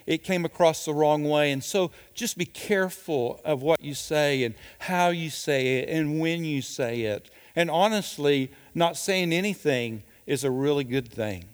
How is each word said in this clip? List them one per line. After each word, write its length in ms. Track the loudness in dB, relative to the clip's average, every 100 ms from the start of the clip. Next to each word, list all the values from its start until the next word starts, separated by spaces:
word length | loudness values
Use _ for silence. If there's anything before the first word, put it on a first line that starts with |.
| -4
it 180 | -2
came 220 | 0 -2 -2
across 400 | 4 4 4 -2
the 80 |
wrong 280 | 2 4 4 2
way. 240 | 4 2
And 100 | 0
so 280 | -2 0 -2 -4 -18
just 240 | -8 -6 -4
be 80 | -6
careful 960 | -6 -2 0 0 -4 -4 -2 -2 -4
of 160 | -2 -2
what 220 | 2 2
you 100 | 0
say 500 | -8 -2 2 2 2
and 120 | 0 -4 -16 -14
how 320 | -4 2 2
you 180 | 2 -4
say 520 | -6 -2 0 2 0
it 100 | 0
and 280 | -2 0 0
when 280 | 0 -2 -2
you 160 | -4
say 400 | -6 -4 -4 -2
it. 280 | -4 -4 -8 -20 -8
And 160 | -2 0
honestly, 800 | 4 2 2 -4 -2 2 2 0 -8 -8
not 220 | 0 0 0
saying 380 | -2 0 2
anything 680 | 0 0 -2 0 0 -2 -6 -12 _ -6
is 180 | -2
a 60 | -2
really 340 | 0 0 0
good 240 | 0 -4 -4
thing. 360 | -6 -6 -6 -12